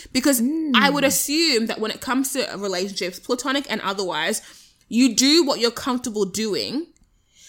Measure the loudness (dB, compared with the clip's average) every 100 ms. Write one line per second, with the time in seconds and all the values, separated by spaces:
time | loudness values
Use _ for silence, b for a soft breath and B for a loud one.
0 | B 0 2 2 0 -2 2 4 4 4
1 | 2 2 0 0 2 2 0 -2 -4 -4
2 | -2 -2 0 -2 -4 -4 -4 -2 -4 -4
3 | -6 -8 -6 -4 -2 -2 -2 -4 -4 -4
4 | -4 -2 -2 -4 B B B B B 4
5 | 4 4 4 4 4 0 -2 -2 -4 -2
6 | -4 -4 -4 -2 -2 -2 -4 -6 -8 _
7 | _ _ _ B